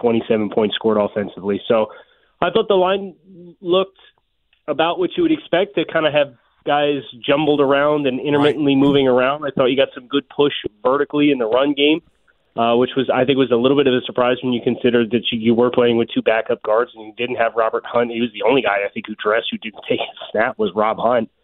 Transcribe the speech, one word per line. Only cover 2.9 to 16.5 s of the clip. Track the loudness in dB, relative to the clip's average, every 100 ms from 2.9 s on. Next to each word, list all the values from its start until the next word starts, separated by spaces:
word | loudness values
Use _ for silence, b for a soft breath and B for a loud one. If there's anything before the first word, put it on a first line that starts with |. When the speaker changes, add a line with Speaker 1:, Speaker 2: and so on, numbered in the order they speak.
| -2 -6 -16 _ -20 -20 -12
Speaker 1:
looked | -2 -2 -2 _ -20 _ _ _ _ _ -8
about | -2 -2 -2
what | -4 -2
you |
would | 0
expect | -2 -2 -2 -2
to | -4
kinda | -2 -2 0
have | 0 -2 -6 _ _
guys | -2 0 0 -2 -8 -8 -2
jumbled | 0 2 2
around | 2 2 2 0 -2
and | -2
intermittently | -2 2 2 2 0
Speaker 2:
Right. | 4
Speaker 1:
moving | 4 4 4
around. | 2 2 -2
I | -6
thought | 0 0
you | 2
got | -2
some | -4 -6
good | -4 -4
push | 0 0 0 -10 -4
vertically | -2 0 0 0 2
in | 2
the | 0
run | 2 2
game, | 2 2 0 -4 _ _ _ _ -2
uh, | 2 2
which | 2
was, | 0 0
I | 0
think, | 2 2
was | 2
a | 2
little | 2 4
bit | 2
of |
a | 0
surprise | -2 -2 0 0
when | -2
you | -2
consider | -2 0 2 2 2
that | -2 -2
you, | -2
you | 2
were | 2 2
playing | 2 2 2
with | 0
two | -2
backup | 0 0 -2